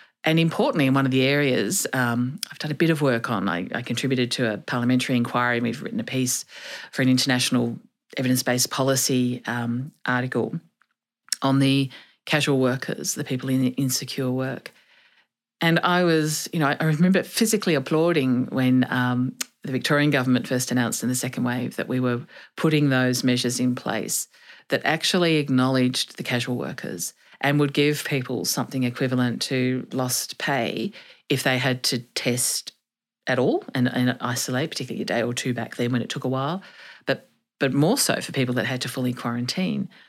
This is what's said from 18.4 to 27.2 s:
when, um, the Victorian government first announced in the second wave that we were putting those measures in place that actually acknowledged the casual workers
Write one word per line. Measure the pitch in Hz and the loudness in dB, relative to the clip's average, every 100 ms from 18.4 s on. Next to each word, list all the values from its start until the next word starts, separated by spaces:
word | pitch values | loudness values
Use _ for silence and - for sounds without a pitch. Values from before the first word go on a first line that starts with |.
| - | 0
when, | 131 127 127 123 | 2 4 4 4
um, | 127 123 123 131 - - _ | 2 2 2 0 -4 -12 _
the | 147 | -6
Victorian | 127 - 147 147 | -4 2 2 4
government | 139 123 123 - | 2 2 2 2
first | 127 - | -2 0
announced | 123 117 - | 0 0 -2
in | 120 | -2
the | |
second | 127 131 131 | -2 -4 -2
wave | 123 123 120 - | -2 -2 -4 -6
that | - | -4
we | 127 | -2
were | 123 120 - - - - | 0 -2 -6 -18 -18 -2
putting | 160 151 143 | 2 4 4
those | 131 127 123 | 4 2 2
measures | 131 123 123 120 | 0 0 0 0
in | 127 | 0
place | 123 120 110 - - - _ - - - | -2 -4 -4 -4 -6 -6 _ -20 -20 -4
that | 135 | -2
actually | - 160 - 185 170 156 | 0 -2 0 2 4 2
acknowledged | 143 127 131 131 127 - - - | 2 2 4 2 2 0 -6 -8
the | |
casual | - 123 127 123 | -4 -4 -2 -4
workers | 69 - - - - - | -6 -8 -10 -8 -10 -12